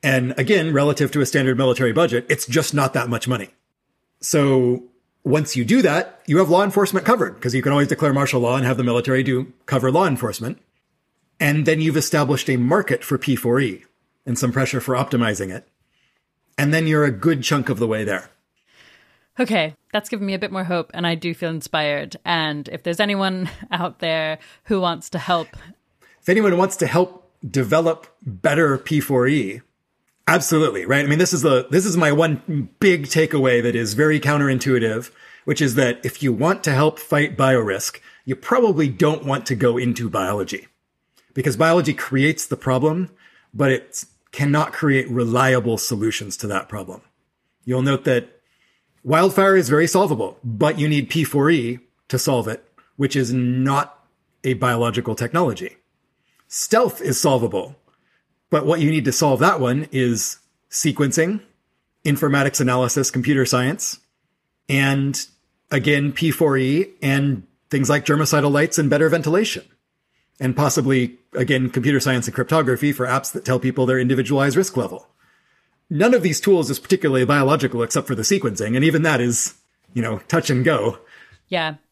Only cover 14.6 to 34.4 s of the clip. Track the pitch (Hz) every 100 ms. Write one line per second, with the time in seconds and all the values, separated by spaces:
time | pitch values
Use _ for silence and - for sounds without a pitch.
14.6 | 131 131 127 123 113 127 113 98 95 98
15.6 | _ _ _ _ _ _ _ _ _ -
16.6 | 147 156 160 156 147 104 151 160 123 143
17.6 | 123 98 117 110 104 95 - _ _ _
18.6 | _ _ - _ _ _ _ - 247 208
19.6 | 156 151 _ 208 208 214 196 190 208 190
20.6 | 175 180 160 175 175 165 170 165 165 160
21.6 | - 160 151 147 143 - - 170 156 147
22.6 | 143 - - 170 208 202 190 185 180 -
23.6 | - 170 175 - 170 160 156 156 - _
24.6 | - 202 180 170 - 175 - 175 160 -
25.6 | 165 - _ _ _ _ - 196 208 175
26.6 | 190 - 147 170 180 - _ _ 117 135
27.6 | 117 156 165 160 - _ - 95 - 147
28.6 | 156 135 - 151 - 131 123 147 98 110
29.6 | _ _ _ _ _ _ - 170 143 160
30.6 | 151 101 90 139 143 151 180 175 147 131
31.6 | 127 156 196 170 156 143 165 143 - 147
32.6 | 127 _ 196 175 143 170 156 151 131 120
33.6 | 120 117 113 107 151 151 143 147